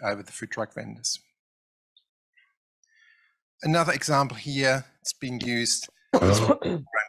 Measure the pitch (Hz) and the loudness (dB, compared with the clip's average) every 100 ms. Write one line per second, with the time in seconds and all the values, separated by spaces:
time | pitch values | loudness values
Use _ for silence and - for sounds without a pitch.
0 | 107 101 95 - 110 - 107 - 110 113 | -4 -4 -10 -14 -10 -8 -8 -8 -12 -8
1 | 113 - _ _ _ _ _ _ _ _ | -6 -6 _ _ _ _ _ _ _ _
2 | _ _ _ _ _ _ _ _ _ _ | _ _ _ _ _ _ _ _ _ _
3 | _ _ _ _ _ _ 156 170 165 143 | _ _ _ _ _ _ 0 2 2 0
4 | - 139 135 110 147 135 135 131 - _ | 2 2 2 -4 -6 2 2 2 -2 _
5 | - - 131 123 120 120 117 - - _ | -10 -8 -8 -6 -2 0 0 -2 -6 _
6 | _ - 87 104 110 - - 175 131 110 | _ 4 6 6 4 2 0 -6 -4 -4